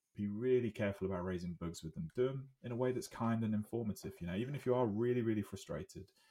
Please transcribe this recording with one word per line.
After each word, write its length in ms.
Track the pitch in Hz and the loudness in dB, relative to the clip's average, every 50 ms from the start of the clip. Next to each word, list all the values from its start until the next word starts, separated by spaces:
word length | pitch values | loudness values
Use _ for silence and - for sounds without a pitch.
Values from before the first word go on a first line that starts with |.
| _ _ _ | _ _ _
be 120 | - 104 101 | -4 -4 -2
really 420 | 101 107 120 127 127 127 120 113 | -2 0 2 4 4 4 4 2
careful 360 | 101 - 107 101 98 - 95 95 | -2 0 0 0 0 0 -2 -2
about 160 | 95 87 87 | -2 -2 -2
raising 340 | 92 92 87 87 90 87 82 | -2 -2 -2 -4 -4 -6 -4
bugs 220 | 87 85 82 - - | -6 -6 -6 -6 -8
with 100 | 80 - | -10 -6
them. 160 | - 82 80 - | -6 -8 -6 0
Do 140 | - 123 131 | 0 0 0
'em 180 | 135 135 131 - - _ - | 0 -4 -8 -10 -16 _ -8
in 80 | 120 123 | -6 -2
a 40 | |
way 140 | 117 127 127 | 0 0 0
that's 160 | 123 123 - | 0 0 -4
kind 380 | - - - 120 113 113 113 113 | -6 -4 0 2 2 2 4 2
and 80 | 110 110 | 2 2
informative. 600 | 104 107 - - 117 - 101 98 - - - - - | 2 0 0 -2 -2 0 -2 -2 -4 -6 -10 -8 -6
You 80 | 87 87 | -6 -2
know, 80 | 85 | -2
even 180 | 95 117 135 143 | -2 -2 -2 -4
if 100 | 135 - | -2 2
you 100 | 127 123 | 4 4
are 120 | 127 127 | 6 6
really, 340 | 113 98 104 117 123 123 123 | 4 4 2 4 4 4 4
really 220 | 113 113 110 107 101 | 4 4 2 2 0
frustrated, 680 | - - - - - 76 73 - - - - 90 - _ _ _ _ | -2 -6 -10 -8 -6 -6 -6 -6 -8 -10 -14 -14 -14 _ _ _ _